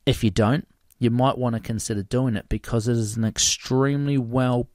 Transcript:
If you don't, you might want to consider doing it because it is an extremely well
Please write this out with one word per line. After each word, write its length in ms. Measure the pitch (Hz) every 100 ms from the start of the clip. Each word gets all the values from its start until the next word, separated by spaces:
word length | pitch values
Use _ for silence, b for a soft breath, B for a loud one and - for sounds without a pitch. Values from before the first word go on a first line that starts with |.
| -
If 180 | -
you 60 | 110
don't, 360 | 95 107 143 - _ _ _
you 120 | 120
might 260 | 120 131 123
want 160 | 123 113
to 40 |
consider 420 | - 110 - 104
doing 360 | 95 123 131 104
it 100 | -
because 400 | 110 - 120 110
it 80 | 117
is 220 | 110 113
an 80 | 110
extremely 920 | - - - - 131 135 143 143 139
well 520 | 117 123 127 123 120